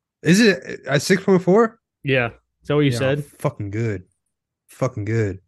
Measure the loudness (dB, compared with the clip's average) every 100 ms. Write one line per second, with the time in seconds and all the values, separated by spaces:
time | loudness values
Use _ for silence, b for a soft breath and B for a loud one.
0 | _ _ 0 4 4 2 -4 -14 -4 -2
1 | 0 -2 2 2 4 2 2 -4 _ _
2 | -2 0 -2 -6 _ _ -4 0 0 0
3 | -2 -2 -6 _ -8 -6 -8 -6 -4 -6
4 | -10 _ _ _ _ _ _ -6 -6 -4
5 | -4 -2 -2 -6